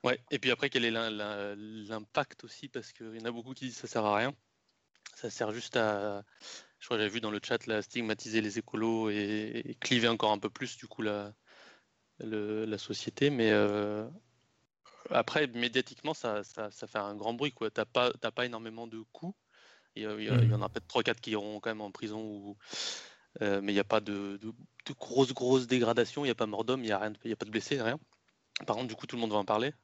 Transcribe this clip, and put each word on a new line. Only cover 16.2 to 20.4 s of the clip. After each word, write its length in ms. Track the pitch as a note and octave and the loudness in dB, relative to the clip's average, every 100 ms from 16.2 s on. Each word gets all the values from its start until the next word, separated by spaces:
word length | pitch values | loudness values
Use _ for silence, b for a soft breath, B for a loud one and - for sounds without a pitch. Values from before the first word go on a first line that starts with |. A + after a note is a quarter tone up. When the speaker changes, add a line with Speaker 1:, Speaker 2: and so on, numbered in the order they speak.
| A#2+ G#2 | -2 -2
Speaker 1:
ça, 260 | G2 - G#2+ | -4 -8 -10
ça 160 | - A2 | -8 -6
fait 140 | A2 | -4
un 160 | G2+ G#2 | -4 -4
grand 180 | G#2 | -4
bruit, 180 | A#2 D3 | -2 -2
quoi. 200 | - A2 | -2 -4
T'as 140 | - G#2+ | -2 0
pas, 260 | - B2 - | 2 2 2
t'as 100 | A#2 | -4
pas 140 | - B2 | -2 -4
énormément 400 | A#2 A2+ A2+ A#2 | -4 -10 -10 -10
de 140 | A2+ A2 | -10 -14
coups. 240 | - E3+ G3+ _ b b b b - | -10 -10 -10 _ b b b b -8
Il 80 | |
y 20 | G#2+ | -6
a, 80 | |
il 100 | G#2+ | -4
y 60 | G#2+ | 2
a, 60 | |
il 140 | A#2+ | 6